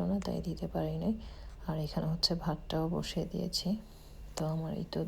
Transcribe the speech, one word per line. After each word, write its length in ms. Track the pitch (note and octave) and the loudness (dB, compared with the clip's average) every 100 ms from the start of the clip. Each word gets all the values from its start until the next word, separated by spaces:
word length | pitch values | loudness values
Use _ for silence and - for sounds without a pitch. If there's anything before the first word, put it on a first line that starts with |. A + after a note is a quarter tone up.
| F3 | 4
না, 60 | G3 | 2
তাই 140 | F#3 - F3+ | 2 0 0
দিতে 180 | D#3+ E3+ | -2 0
পারি 200 | E3 D#3 D#3+ | 0 0 2
নাই। 120 | F3+ A3 - - - - - | 2 0 -2 -10 -10 -10 -4
আর 80 | D#3 D3+ | -2 0
এখানে 200 | - D#3+ | 0 2
হচ্ছে 200 | E3 - E3+ | 2 2 2
ভাতটাও 400 | D#3+ D3+ - D#3+ D#3+ D#3+ | 2 0 0 2 2 2
বসিয়ে 300 | D3+ - E3 | 0 0 0
দিয়েছি। 360 | F3 F3 - F3+ G#3+ - - - - - - | 0 0 0 2 0 -2 -16 -16 -14 -8 -2
তো 60 | D#3 | 0
আমার 180 | D#3+ D#3+ - | 0 0 -2
এই 60 | E3+ | -2
তো 60 | D#3+ | 0